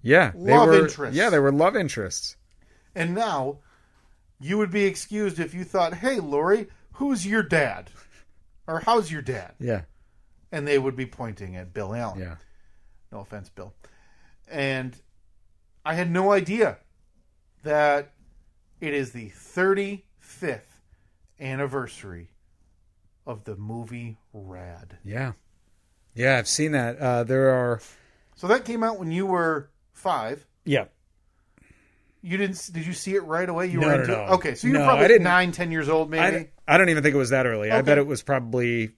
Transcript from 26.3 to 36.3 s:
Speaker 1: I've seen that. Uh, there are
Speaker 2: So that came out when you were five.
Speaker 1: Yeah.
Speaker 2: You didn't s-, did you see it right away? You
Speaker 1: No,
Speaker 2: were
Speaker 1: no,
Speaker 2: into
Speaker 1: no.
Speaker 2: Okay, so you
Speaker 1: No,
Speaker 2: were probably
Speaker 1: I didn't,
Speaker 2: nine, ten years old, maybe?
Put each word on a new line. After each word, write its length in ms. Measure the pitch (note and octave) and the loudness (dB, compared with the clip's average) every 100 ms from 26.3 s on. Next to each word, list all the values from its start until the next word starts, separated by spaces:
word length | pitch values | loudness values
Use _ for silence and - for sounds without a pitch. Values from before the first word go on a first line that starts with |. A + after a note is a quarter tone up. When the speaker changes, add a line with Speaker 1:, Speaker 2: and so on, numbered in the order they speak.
| C3 | 2
Speaker 1:
I've 100 | G#2+ | 0
seen 260 | - D#3 | -2 0
that. 240 | C#3+ A#2+ C3 | 0 -2 -2
Uh, 240 | C3+ A#2+ | -2 0
there 260 | A#2 C3 C3+ | 0 2 4
are 300 | B2+ B2 A#2 - - _ _ _ _ | 2 0 -4 -8 -20 _ _ _ _
Speaker 2:
So 120 | F3+ | 0
that 180 | B3 B3 | 0 0
came 180 | A#3 | -4
out 140 | A3+ G#3 | -2 -4
when 120 | E3 | -4
you 140 | E3+ G3 | -4 0
were 420 | F3+ E3 D#3 C#3+ _ _ | 0 0 -2 -6 _ _
five. 520 | - F#3+ D3 A2 D3 _ _ F3+ | -8 -4 -4 -4 -10 _ _ -2
Speaker 1:
Yeah. 200 | C3+ - _ _ _ _ _ _ _ _ _ _ _ _ _ | -2 -2 _ _ _ _ _ _ _ _ _ _ _ _ _
Speaker 2:
You 140 | F3 F#3+ | -6 -2
didn't 180 | G3+ F#3 | -2 -4
s-, 100 | - | -10
did 180 | E3+ D#3+ | -8 -8
you 80 | |
see 220 | F3+ G3 G3 | -8 -2 -4
it 80 | |
right 240 | D#3 D#3+ F3+ | -2 -2 -2
away? 200 | E3+ F3+ | -2 -2
You 120 | F3 | 0
Speaker 1:
No, 80 | D3+ | 2
Speaker 2:
were 60 | C#3 | 2
Speaker 1:
no, 40 | |
Speaker 2:
into 100 | B2 | 0
Speaker 1:
no. 100 | A2+ G2+ | -2 2
Speaker 2:
Okay, 220 | F#3 D#3 A#2+ | 2 2 -2
so 120 | A#3+ | 0
you 60 | |
Speaker 1:
No, 60 | C#4 | 4
Speaker 2:
were 60 | C4 | 4
probably 200 | B3 - | 6 8
Speaker 1:
I 20 | |
didn't, 160 | A#3 | 8
Speaker 2:
nine, 280 | F3 F3+ F3+ | 8 4 2
ten 200 | E3+ F3 | -2 -4
years 180 | D#3+ D3 | -2 0
old, 200 | D#3+ D3+ | 0 0
maybe? 400 | D#3+ F3 | 0 0